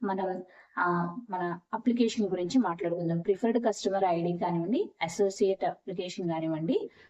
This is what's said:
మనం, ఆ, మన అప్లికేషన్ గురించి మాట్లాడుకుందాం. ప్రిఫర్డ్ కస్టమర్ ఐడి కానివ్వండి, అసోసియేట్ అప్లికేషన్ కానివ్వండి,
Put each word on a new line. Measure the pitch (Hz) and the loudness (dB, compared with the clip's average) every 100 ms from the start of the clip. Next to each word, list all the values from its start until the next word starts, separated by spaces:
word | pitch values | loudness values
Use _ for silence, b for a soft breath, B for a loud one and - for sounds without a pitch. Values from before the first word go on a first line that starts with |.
మనం, | 202 190 185 185 - B B - | -4 -2 -2 -4 -8 B B -2
ఆ, | 180 175 175 - - | 0 2 0 -6 -8
మన | 185 175 175 - | -4 -4 -6 -8
అప్లికేషన్ | 220 247 233 226 233 202 | -2 0 4 2 2 0
గురించి | 180 180 262 | 0 2 2
మాట్లాడుకుందాం. | 196 170 170 170 165 170 | 2 0 -2 -2 0 0
ప్రిఫర్డ్ | 170 190 233 254 240 | 0 2 2 2 2
కస్టమర్ | 202 202 190 | 0 0 2
ఐడి | 190 170 175 175 | 2 2 0 0
కానివ్వండి, | 180 170 170 269 440 - | 0 0 0 0 -2 -4
అసోసియేట్ | 170 - 196 196 196 190 | -6 2 0 2 0 2
అప్లికేషన్ | 180 180 - 180 180 190 175 | -2 -4 -10 -8 -8 -4 -2
కానివ్వండి, | 165 160 156 160 359 480 B | -2 -2 -2 0 -2 -2 B